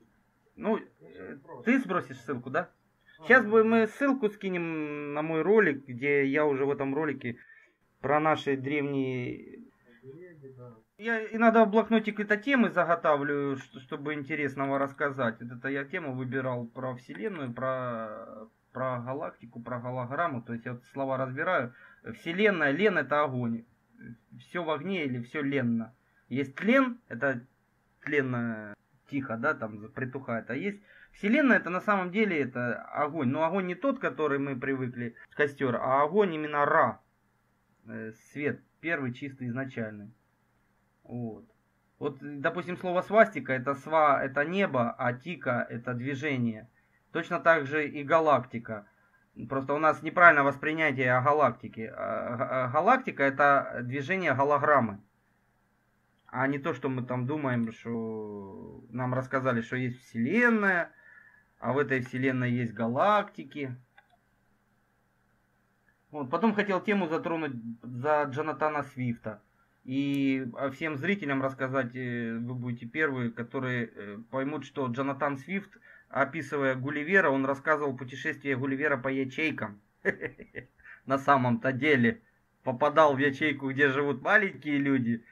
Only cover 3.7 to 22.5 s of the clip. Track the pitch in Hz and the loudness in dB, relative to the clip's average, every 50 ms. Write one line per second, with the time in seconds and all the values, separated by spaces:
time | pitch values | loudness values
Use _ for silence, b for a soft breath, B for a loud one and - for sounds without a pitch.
3.7 | 226 226 220 220 - - 277 277 269 269 214 208 208 - - 190 185 175 170 165 | 6 4 4 2 0 -2 0 0 2 2 0 -2 -2 -2 -6 -4 -4 -2 -4 -4
4.7 | 160 156 151 147 147 147 147 143 147 147 156 160 160 160 156 180 214 226 202 165 | -4 -4 -4 -6 -6 -8 -8 -6 -4 -4 -2 0 0 0 4 4 6 6 6 4
5.7 | 139 135 - - 123 117 135 143 143 143 139 135 135 151 151 151 139 131 139 139 | 2 0 -4 -10 -8 -4 0 2 4 4 4 4 4 4 4 4 2 2 2 0
6.7 | 143 135 143 135 135 147 160 151 135 135 - 120 120 B B B B B B B | 0 0 -2 -2 0 0 0 -2 -2 -4 -6 -8 -8 B B B B B B B
7.7 | B B _ _ _ - - 131 147 151 156 156 151 147 - 143 135 135 127 139 | B B _ _ _ -8 -2 2 2 4 4 4 2 2 2 -2 -2 -2 -2 -2
8.7 | 147 147 139 143 143 135 135 131 127 127 123 123 123 - - - - - - - | -2 -2 -2 0 0 -2 -2 -2 -2 -4 -4 -6 -8 -10 -12 -16 -18 -18 -20 -20
9.7 | _ _ _ _ 240 226 - - - 165 180 180 165 147 139 135 127 123 123 123 | _ _ _ _ -20 -20 -20 -20 -20 -18 -20 -20 -20 -20 -20 -20 -20 -18 -18 -20
10.7 | 113 110 _ _ _ - 208 226 233 220 220 214 220 220 233 233 208 233 220 202 | -20 -20 _ _ _ -8 -4 -2 -2 -2 -2 -4 0 4 6 8 8 8 6 8
11.7 | 196 226 226 226 226 220 220 214 202 - 208 208 214 208 208 269 285 254 220 180 | 6 4 4 6 4 4 4 2 -4 -2 0 0 0 0 2 2 4 4 4 4
12.7 | 156 180 170 160 170 165 - 165 147 143 139 147 147 143 143 139 135 131 - - | 4 2 4 4 2 2 4 2 2 2 2 0 0 0 0 -2 -4 -4 -8 -14
13.7 | - - - - 156 143 139 147 151 147 139 131 160 147 147 131 131 139 139 135 | -18 -20 -14 -10 -10 -8 -4 -4 -4 -4 -4 -4 -4 -2 -2 -2 -2 -2 -2 0
14.7 | 139 135 139 135 135 - 156 143 135 135 127 113 113 - 127 120 127 120 - 135 | 0 0 0 -2 -2 -2 -4 -4 -2 0 -2 -2 -2 -4 -10 -14 -12 -8 -6 -4
15.7 | 139 139 139 139 185 185 165 139 127 127 131 131 127 135 127 131 123 123 120 117 | -4 -4 -4 -6 -6 -6 -6 -4 -6 -6 -6 -4 -4 -2 -2 -2 -4 -4 -6 -8
16.7 | - 135 127 131 127 123 - - 143 170 214 220 196 160 139 123 117 123 131 131 | -10 -8 -8 -8 -8 -10 -12 -16 -10 -6 -6 -6 -6 -6 -8 -8 -6 -4 -4 -2
17.7 | 131 131 127 123 120 113 113 107 107 107 104 - - 110 110 - _ _ _ _ | -2 -2 -4 -4 -6 -6 -8 -8 -10 -12 -14 -14 -16 -18 -18 -20 _ _ _ _
18.7 | - 123 131 131 127 120 117 127 131 147 170 180 - - - 120 - 123 113 117 | -8 -4 -4 -4 -4 -4 -6 -6 -6 -6 -8 -8 -10 -14 -20 -18 -16 -14 -10 -8
19.7 | 123 120 117 127 123 127 123 117 139 151 175 170 139 120 - - 117 117 - 127 | -8 -8 -6 -6 -6 -6 -6 -4 -2 -2 -2 -2 -2 -6 -6 -8 -10 -8 -8 -8
20.7 | 120 123 - _ - 139 135 135 131 127 131 127 127 139 156 180 185 156 123 120 | -10 -10 -14 _ -8 -6 -4 -2 -2 -2 -2 -4 -4 -4 -2 0 0 0 -2 -2
21.7 | B B B B B B - - 113 - - 165 170 185 214 208 | B B B B B B -14 -14 -14 -10 -8 -6 0 4 4 4